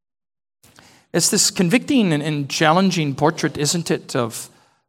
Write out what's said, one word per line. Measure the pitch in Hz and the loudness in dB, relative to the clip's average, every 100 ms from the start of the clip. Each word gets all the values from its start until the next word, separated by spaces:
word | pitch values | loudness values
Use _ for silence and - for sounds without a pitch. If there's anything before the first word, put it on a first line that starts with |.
| _ _ _ _ _ _ _ - - _ _ | _ _ _ _ _ _ _ -20 -20 _ _
It's | 170 - | -2 0
this | 202 - | 0 0
convicting | - 175 240 - 277 196 | 0 2 2 2 2 2
and, | 147 | 0
and | 151 151 139 | -2 -4 -6
challenging | - 156 170 190 180 151 | 0 4 4 2 0 -2
portrait, | 131 147 156 156 143 | 0 0 0 -4 -2
isn't | 147 180 - | -2 -2 -2
it, | 160 - 135 | -4 -4 -4
of, | 117 - - _ _ _ | -4 -6 -16 _ _ _